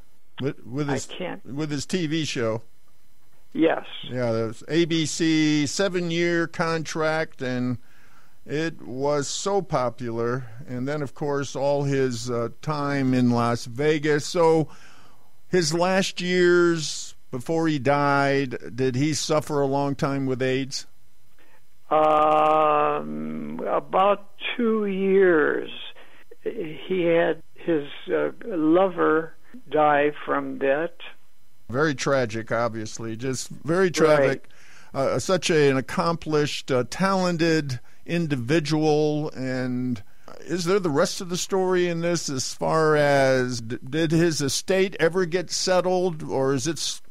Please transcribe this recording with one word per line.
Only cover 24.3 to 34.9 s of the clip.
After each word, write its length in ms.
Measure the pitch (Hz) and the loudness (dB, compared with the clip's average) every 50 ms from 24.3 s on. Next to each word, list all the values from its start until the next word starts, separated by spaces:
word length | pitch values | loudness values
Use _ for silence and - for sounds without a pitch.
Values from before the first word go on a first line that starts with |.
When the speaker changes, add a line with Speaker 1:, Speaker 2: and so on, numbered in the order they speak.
| - - - - - | -10 -8 -8 -6 -4
Speaker 2:
two 280 | - 240 220 220 220 208 | 0 0 0 2 0 0
years. 840 | 202 190 190 190 196 190 196 190 180 175 156 143 139 127 123 120 117 - - - - - - - - - - - - - - | 0 0 0 2 4 6 6 8 8 6 6 4 4 2 0 -4 -6 -8 -10 -12 -12 -12 -12 -14 -14 -14 -14 -14 -14 -12 -10
He 600 | - - 220 226 180 156 156 185 - - 190 185 165 | -8 -6 -6 -6 -6 -6 -8 -8 -6 -4 -2 0 2
had 380 | 170 165 170 170 175 156 156 - - - | 4 4 4 4 2 0 -2 -6 -12 -14
his, 320 | - - - 165 151 143 147 - - - 185 165 | -6 -2 0 0 0 0 -4 -10 -10 -6 -2 -2
uh, 160 | 156 147 147 - - - | 0 0 -2 -4 -6 -8
lover 880 | 240 202 165 151 156 165 180 196 190 165 165 156 156 156 160 165 160 - - - - - 247 - - | -6 -2 0 2 4 6 6 4 4 2 2 2 2 2 2 0 -4 -8 -12 -14 -14 -14 -14 -8 -2
die 420 | 143 156 151 151 147 143 147 151 147 - - | 2 4 4 6 6 4 4 2 0 -4 -4
from 340 | 151 143 143 139 135 135 131 | -2 -2 -2 -2 -4 -4 -2
that. 360 | 135 135 135 147 165 170 - - - - - - - - - - - - - - - - | 0 0 0 0 -2 -4 -6 -10 -14 -14 -14 -14 -14 -14 -14 -14 -14 -14 -14 -12 -10 -6
Speaker 1:
Very 280 | 107 131 156 160 143 | -2 0 0 0 0
tragic, 560 | 127 - 156 139 131 127 110 107 113 107 - | -2 0 0 2 2 2 0 -2 -6 -4 -2
obviously, 640 | 123 113 120 120 110 113 107 104 - - 117 113 113 | -2 0 0 -2 -2 -4 -8 -8 -8 -8 -8 -8 -8
just 320 | 110 123 135 131 123 - - | -6 -4 -4 -4 -4 -6 -10
very 380 | - - - 131 165 185 190 | -12 -8 -4 0 2 2 2
Speaker 2:
Right. 80 | 180 151 | 2 4
Speaker 1:
tragic. 540 | - 160 156 151 147 135 139 135 - - - - - - - - - - - | 4 6 6 6 6 4 4 2 -2 -6 -10 -14 -14 -14 -14 -14 -14 -12 -6